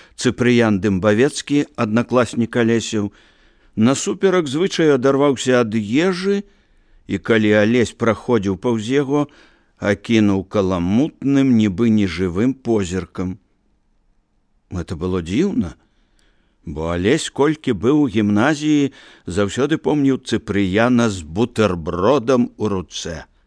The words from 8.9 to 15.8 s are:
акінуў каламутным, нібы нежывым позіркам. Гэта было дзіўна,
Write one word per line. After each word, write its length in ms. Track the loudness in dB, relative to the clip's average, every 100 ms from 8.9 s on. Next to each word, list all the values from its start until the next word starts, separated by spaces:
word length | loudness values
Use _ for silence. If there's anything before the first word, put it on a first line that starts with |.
| -2 0 -2 -4 -8 _ _ _ _
акінуў 600 | -2 -2 0 2 4 2 -2
каламутным, 1120 | -2 0 0 0 0 0 -2 -2 2 2 2
нібы 300 | 2 0 0
нежывым 640 | 2 0 -2 -4 -2 -2 -4
позіркам. 840 | -2 -2 -2 -6 -8 -8 -8 -8 _ _ _ _ _ _ _ _ _ _ _ _ _
Гэта 240 | -10 -8 -6
было 240 | -4 -4
дзіўна, 540 | -2 -2 0 -2 -6 -10